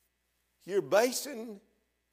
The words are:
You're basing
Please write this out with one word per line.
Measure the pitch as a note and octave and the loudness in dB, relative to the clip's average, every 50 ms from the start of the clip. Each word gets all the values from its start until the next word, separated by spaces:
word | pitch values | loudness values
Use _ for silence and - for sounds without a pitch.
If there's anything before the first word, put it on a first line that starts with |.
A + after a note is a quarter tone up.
| _ _ _ _ _ _ _ _ _ _ _ _ _ | _ _ _ _ _ _ _ _ _ _ _ _ _
You're | - G3+ G3 | -2 -2 -2
basing | D3 C3 F#3+ G#3 A#3+ C4 A#3 - - C#4+ C#4 A3 A#3 A#3 G3+ G3 - _ _ _ _ _ _ _ _ _ | 2 4 4 4 4 4 0 -4 -8 -8 -10 -10 -10 -12 -14 -16 -18 _ _ _ _ _ _ _ _ _